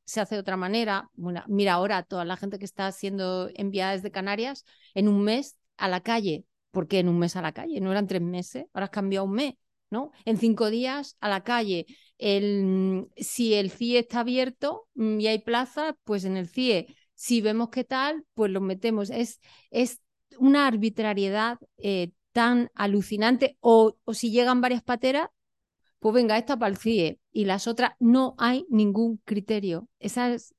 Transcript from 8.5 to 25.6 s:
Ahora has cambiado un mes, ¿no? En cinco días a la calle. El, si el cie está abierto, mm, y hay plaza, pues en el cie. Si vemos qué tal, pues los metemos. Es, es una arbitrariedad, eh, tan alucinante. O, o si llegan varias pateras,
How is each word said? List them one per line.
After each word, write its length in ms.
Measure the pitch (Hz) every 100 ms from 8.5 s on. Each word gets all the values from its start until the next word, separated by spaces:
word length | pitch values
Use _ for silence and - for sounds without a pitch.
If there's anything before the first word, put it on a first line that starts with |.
| 254 339
Ahora 120 | -
has 60 | 190
cambiado 360 | 214 196 190 196
un 60 |
mes, 220 | 208 285 - _ _ _
¿no? 220 | 214 294 -
En 140 | - 220
cinco 320 | 226 220 214
días 460 | 226 254 277 277 -
a 80 | 208
la 140 | 196
calle. 440 | 196 240 214 175 156 - _ -
El, 920 | 208 202 202 202 190 190 190 185 - -
si 380 | - - 233
el 160 | 208 196
cie 280 | - 233 240
está 220 | 233 233
abierto, 680 | 233 247 254 254 285 381 -
mm, 260 | 277 220 214
y 60 | 214
hay 120 | 220
plaza, 560 | 220 233 254 - 311 294
pues 200 | - 202
en 120 | 190 190
el 120 | 175
cie. 460 | - 254 190 - - _
Si 260 | - - 240
vemos 280 | 214 220 233
qué 140 | 254
tal, 400 | 247 262 277 311 -
pues 160 | - 214
los 120 | 190
metemos. 480 | 190 190 233 220 202
Es, 300 | 226 233 - _ - _
es 300 | - 247 - _ _ _ -
una 280 | 262 285 277
arbitrariedad, 920 | 226 220 220 214 202 196 208 226 240 - -
eh, 360 | 202 190 175 - _
tan 380 | 240 233 247 240
alucinante. 840 | - 202 202 190 208 220 254 269 -
O, 360 | 233 226 220 -
o 100 | -
si 160 | 220 233
llegan 300 | 226 247 247
varias 220 | 247 247
pateras, 460 | - 240 262 277 339 _ _ _